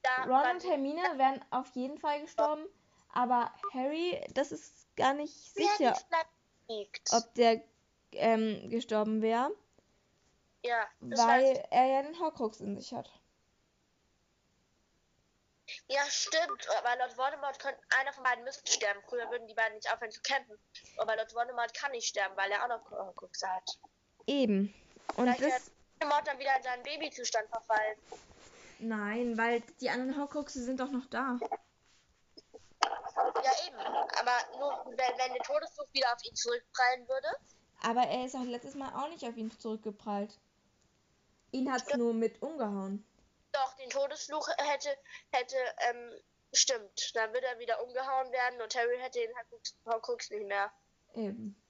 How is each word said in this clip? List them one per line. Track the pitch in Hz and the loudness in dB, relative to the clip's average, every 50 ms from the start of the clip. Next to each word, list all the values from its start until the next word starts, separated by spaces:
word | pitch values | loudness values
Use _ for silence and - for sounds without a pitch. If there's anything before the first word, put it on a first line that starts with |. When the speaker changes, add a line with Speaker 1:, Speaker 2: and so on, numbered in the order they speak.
Speaker 1:
Da | - 262 254 254 262 | 2 2 2 2 2
Speaker 2:
Ron | 254 254 262 - | 4 6 6 6
Speaker 1:
war | 370 | 6
Speaker 2:
und | 359 359 349 | 2 0 2
Speaker 1:
die | 370 | 0
Speaker 2:
Hermine | 330 285 269 277 294 330 359 359 320 262 | 2 2 2 0 0 0 0 0 4 4
wären | 262 262 269 262 - _ | 4 4 4 2 -6 _
auf | - 254 262 - - | -4 -4 -4 -4 -6
jeden | 254 247 269 294 294 | -4 -4 -4 -6 -4
Fall | - 311 294 294 | -2 -2 0 -2
gestorben, | 294 320 - - 302 294 302 302 311 392 _ _ _ _ _ _ _ _ - | -4 -6 0 2 4 4 2 0 -4 -12 _ _ _ _ _ _ _ _ 0
aber | - 247 240 254 240 233 - - - - 403 - | 0 2 4 4 2 2 0 -4 -6 -8 -6 -4
Harry, | 262 254 277 302 320 349 359 349 - - - - | -2 -2 0 0 0 0 0 -2 -2 -6 -4 0
das | 254 285 294 | 0 0 0
ist | - 330 - - - - - _ _ | -2 -12 -12 -16 -20 -20 -20 _ _
gar | - - 262 277 | 2 4 4 4
nicht | 294 294 311 - - - - - | 2 -2 -6 -8 -14 -20 -12 -2
Speaker 1:
Wie | 403 403 | 2 4
er | 403 415 415 | 4 4 6
Speaker 2:
sicher, | 294 240 | 6 4
Speaker 1:
nicht | - - - _ | 4 2 -2 _
bleibt, | 330 330 320 - _ _ _ _ _ _ _ - | 0 0 0 -2 _ _ _ _ _ _ _ -10
liegt. | 226 214 202 - - - _ - - | -10 -10 -8 -10 -12 -8 _ 2 2
Speaker 2:
ob | 233 226 - _ | 2 2 2 _
der, | 233 240 226 226 226 - _ _ _ _ _ _ _ _ _ - | 6 6 6 6 4 0 _ _ _ _ _ _ _ _ _ -4
ähm, | - - 226 226 220 220 220 208 - - - | 2 4 4 4 4 4 0 0 -4 -6 -4
gestorben | 226 233 226 - 214 214 214 220 220 220 | -4 -4 -2 0 0 0 2 2 2 2
wäre, | 214 220 226 233 254 302 427 - _ _ _ _ _ _ _ _ _ _ _ _ _ _ _ _ _ _ _ _ - | 2 2 2 2 2 0 -2 -6 _ _ _ _ _ _ _ _ _ _ _ _ _ _ _ _ _ _ _ _ -2
Speaker 1:
Ja, | 240 240 226 214 - - _ | 0 0 0 0 -2 -8 _
das | - 247 233 226 | -8 -2 4 6
Speaker 2:
weil | 233 233 | 6 8
Speaker 1:
weiß | 240 254 262 269 262 262 | 8 8 8 8 6 4
ich. | - - | 0 2
Speaker 2:
er | - 247 254 | 6 6 6
ja | 262 269 269 277 | 8 6 4 2
den | 294 330 339 | 0 -4 -2
Horcrux | 349 311 311 - 247 220 - - | -2 -2 0 0 -4 -4 -4 -6
in | - 202 202 | -6 -6 -6
sich | 196 - - 247 | -6 -8 -10 -10
hat. | 233 - - - - _ _ _ _ _ _ _ _ _ _ _ _ _ _ _ _ _ _ _ _ _ _ _ _ _ _ _ _ _ _ _ _ _ _ _ _ _ _ _ _ _ _ _ _ _ _ _ _ _ - - - _ _ | -10 -10 -12 -18 -20 _ _ _ _ _ _ _ _ _ _ _ _ _ _ _ _ _ _ _ _ _ _ _ _ _ _ _ _ _ _ _ _ _ _ _ _ _ _ _ _ _ _ _ _ _ _ _ _ _ -14 -14 -14 _ _
Speaker 1:
Ja, | 262 277 285 285 | 2 2 2 2
stimmt, | - - 294 294 311 320 339 - 302 - - - 196 208 - | 0 -2 -2 2 2 2 2 2 -2 -6 -2 0 0 2 2
weil | 240 240 254 | 2 0 0
Lord | 254 247 247 226 | -2 -4 -2 -2
Voldemort | 262 277 294 294 277 285 262 - | -2 0 0 -2 -6 -6 -6 -4
könnte, | - 277 269 - _ _ - 254 | -6 -6 -6 -8 _ _ 2 2
einer | 269 277 277 | 2 0 -6
von | 277 254 | -2 0
beiden | 254 247 233 233 | 0 0 0 -4
müsste | 254 277 - - - | -10 -12 -10 -2 -2
sterben. | - - 220 202 202 202 - - | 0 2 2 0 -2 -2 -6 -8
Früher | 247 240 233 220 | -6 -6 -6 -4
würden | 240 247 226 220 | -6 -8 -8 -8
die | 214 | -2
beiden | - 226 220 214 | -2 -2 0 -2
nicht | 214 - 233 | -6 -4 -4
aufhören | 233 226 240 220 | -4 -4 -4 -10
zu | 220 - | -10 -8
kämpfen. | - - 269 269 247 _ 214 - _ _ _ - - - - - | -4 -2 -2 -2 -2 _ -20 -20 _ _ _ -20 -20 -14 -4 -4
Aber | 220 220 220 | 0 0 0
Lord | 220 220 220 220 | 0 -2 -4 -2
Voldemort | 233 240 247 247 240 233 233 - | -4 -4 -2 -2 -4 -4 -4 -4
kann | - - 277 | -4 -4 -4
nicht | 269 233 220 - | -4 -2 -4 -2
sterben, | - 208 196 190 190 196 | -2 -2 -2 -2 0 -2
weil | 196 196 | 0 0
er | 208 202 - | 0 0 0
auch | 247 | -2
noch | 240 220 - - | -4 -6 -8 -12
Horcruxe | 208 202 196 190 175 - - 185 - - - 196 | -10 -10 -10 -10 -10 -16 -18 -14 -10 -8 -6 -4
hat. | 185 185 _ - - - - - _ _ _ _ _ _ - - | -4 -6 _ -8 -12 -12 -16 -20 _ _ _ _ _ _ -4 -2
Speaker 2:
Eben. | 277 285 262 214 202 196 196 208 - - - _ - - - - - - | 2 2 4 4 4 4 2 0 -2 -12 -20 _ -20 -16 -10 -8 -2 2
Und | 160 | 2
Speaker 1:
Vielleicht | 147 - - | 2 2 2
Speaker 2:
das | - - | 2 0
Speaker 1:
wird | 254 254 - - _ _ _ _ _ _ | 0 0 -4 -8 _ _ _ _ _ _
Voldemort | 311 294 294 294 294 294 | 0 2 2 2 2 0
dann | 277 254 | -6 -4
wieder | 277 277 269 262 | 2 2 2 2
in | 262 | 2
seinen | 254 247 247 247 | -2 -6 -6 -6
Babyzustand | 269 302 311 311 294 - - 240 233 - 220 214 - | -6 -6 -4 -6 -6 -6 -6 -6 -2 0 0 -2 0
verfallen. | - 226 - - 220 214 214 220 214 - - - - - - - - - - - - - - - - - | -6 -8 0 2 2 4 4 2 -2 -6 -12 -16 -16 -16 -16 -20 -20 -20 -20 -20 -20 -20 -20 -20 -16 -8
Speaker 2:
Nein, | 226 226 220 214 208 202 214 233 247 240 233 220 | -4 -2 -2 0 0 0 0 0 0 0 0 2
weil | 226 233 240 240 233 - - _ | 2 2 2 0 -2 -4 -14 _
die | 254 - | -4 -2
anderen | 151 247 254 262 294 294 | -2 0 -2 -2 -2 -2
Horcruxe | 285 285 - 302 285 - - 262 240 | -4 -4 -4 -6 -6 -6 -8 -6 -4
sind | 240 262 254 | -4 -2 -2
doch | 254 269 | -2 -2
noch | 277 247 254 - | -2 -4 -4 -4
da. | - 226 262 269 247 247 233 - - - _ _ _ _ _ _ _ _ _ _ _ _ _ _ _ - _ _ - - - - - _ - - - - - - - - - - - - - | -4 -2 -2 -2 -2 -2 -4 -4 -6 -8 _ _ _ _ _ _ _ _ _ _ _ _ _ _ _ -20 _ _ -20 -20 -20 -20 -2 _ 0 0 0 -8 -10 -8 -2 0 0 0 0 0 2
Speaker 1:
Ja, | 262 262 - 339 359 | 2 2 2 0 -6
eben. | 262 226 | -8 -8
Aber | - - - - - - - - 240 247 247 240 - - - 254 | -6 -4 -2 -2 -2 0 -2 0 2 2 2 0 0 -4 -8 -6
nur, | 277 285 - - - 262 240 226 | -4 -4 -4 -6 -8 -8 -2 0
wenn, | 254 247 240 247 | 0 0 2 0
wenn | 254 254 254 | -2 -2 -2
der | 254 247 | -4 -4
Todesfluch | - 277 302 320 320 _ - - _ _ | 0 -2 -2 -2 -2 _ -12 -14 _ _
wieder | 269 262 240 240 | 2 2 2 2
auf | - - | 0 -4
ihn | 226 233 | -10 -6
zurückprallen | - - 233 240 240 - _ _ - 254 247 254 254 247 240 | -4 -2 -2 -2 -2 -4 _ _ 2 4 4 4 0 -2 -4
würde. | 262 269 277 311 466 554 _ _ - _ _ _ _ _ | -4 -2 -2 -4 -6 -6 _ _ -20 _ _ _ _ _
Speaker 2:
Aber | - 226 233 247 | -2 0 4 4
er | 247 - 160 247 254 | 4 2 2 -2 -4
ist | 254 254 | -4 -6
auch | 262 247 | -6 -6
letztes | 247 240 240 - 277 269 | -4 -6 -6 -8 -10 -10
Mal | 277 269 262 - | -10 -10 -8 -6
auch | - 269 302 | -6 -6 -6
nicht | 339 320 277 | -8 -8 -10
auf | 240 233 233 | -10 -6 -6
ihn | 220 220 | -8 -8
zurückgeprallt. | - - - 226 220 220 220 220 208 - - 220 202 202 202 208 - _ _ _ _ _ _ _ _ _ _ _ _ _ _ _ _ _ _ _ _ _ _ _ | -8 -8 -6 -6 -6 -6 -6 -10 -10 -8 -6 -4 -2 -2 -4 -4 -8 _ _ _ _ _ _ _ _ _ _ _ _ _ _ _ _ _ _ _ _ _ _ _
Ihn | - 269 254 277 | -4 -2 0 0
hat's | 262 247 247 | 0 -2 0
Speaker 1:
Stimmt. | - 285 247 | 0 0 2
Speaker 2:
nur | 240 233 233 | 2 2 2
mit | 226 226 214 214 - | 2 0 0 0 -2
umgehauen. | - 277 330 302 240 208 202 196 190 190 196 202 - _ _ _ _ _ _ _ _ _ | -8 -6 -4 -2 -4 -2 -2 -4 -4 -4 -6 -8 -8 _ _ _ _ _ _ _ _ _
Speaker 1:
Doch, | - 285 269 262 - | -2 -2 -2 -2 -4
den | - 262 247 | -10 -12 -6
Todesfluch | 233 277 277 277 294 302 - - 285 311 285 285 - - | -2 0 0 0 -2 -8 -8 -6 -4 -4 -2 -2 -2 0
hätte, | 285 294 285 277 - 294 269 - _ - - - - _ | 0 0 0 0 -2 -4 -6 -6 _ -20 -20 -20 -12 _
hätte, | - 254 247 247 262 262 254 240 - - - 240 | -2 -2 -2 0 -2 -2 -2 -2 -2 0 0 0
ähm, | 240 240 240 240 226 - _ _ _ _ _ _ - | 0 -2 -8 -14 -16 -18 _ _ _ _ _ _ 2
stimmt. | - - - 262 226 208 196 _ - - - - | 4 4 4 2 -2 -4 -10 _ -6 -6 -4 0
Dann | 226 220 220 214 | -2 -2 0 -2
würde | 247 247 254 | -4 -4 -4
er | 247 226 | -6 -6
wieder | 240 233 226 - 233 | -2 -2 -2 -2 -2
umgehauen | 247 247 254 262 269 269 262 262 254 | -6 -6 -6 -4 -2 0 -2 -2 0
werden | 240 254 247 247 247 240 | 0 0 0 0 -2 -4
und | 226 214 - | -8 -4 -2
Harry | 254 233 240 240 247 | 0 2 0 0 -2
hätte | 254 254 254 247 | -4 -6 -4 -4
den | 233 220 240 | -4 -4 -6
Horcrux, | 247 233 _ - 226 _ - - _ _ | -12 -14 _ -18 -12 _ -12 -12 _ _
Horcrux | 226 233 226 226 - 240 226 - - | -2 -2 -2 0 -4 -4 -4 -6 -8
nicht | 208 208 214 202 | -8 -8 -4 -2
mehr. | 202 202 196 214 _ _ _ _ _ _ _ _ - | 0 0 0 -2 _ _ _ _ _ _ _ _ -8
Speaker 2:
Eben. | 233 220 196 202 233 220 208 196 _ _ | -6 -4 -4 -4 -6 -8 -10 -10 _ _